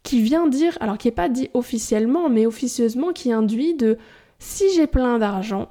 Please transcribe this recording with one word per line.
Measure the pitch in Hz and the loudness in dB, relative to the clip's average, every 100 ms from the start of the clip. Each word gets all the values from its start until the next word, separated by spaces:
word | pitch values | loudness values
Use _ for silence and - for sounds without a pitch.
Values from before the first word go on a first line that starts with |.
qui | - 247 | 0 0
vient | 220 320 330 | 2 2 2
dire, | 262 339 - | 2 0 0
alors | 214 208 | -6 -2
qui | 240 | -2
est | |
pas | 226 349 | 0 -2
dit | 247 262 | -2 -2
officiellement, | 247 240 226 - 214 226 311 330 | -4 -4 -6 -2 0 2 2 2
mais | 226 226 | 2 2
officieusement, | 226 247 - 233 247 339 | 0 -6 0 0 0 -4
qui | 339 247 | -2 -2
induit | 226 220 226 311 | 0 0 0 -2
de, | 320 226 226 - - _ _ | 2 0 0 -6 -20 _ _
si | - - 392 | -14 0 2
j'ai | 359 302 | 4 2
plein | 262 254 233 | 2 2 2
d'argent | 208 196 214 196 - | 0 -2 -4 -6 -8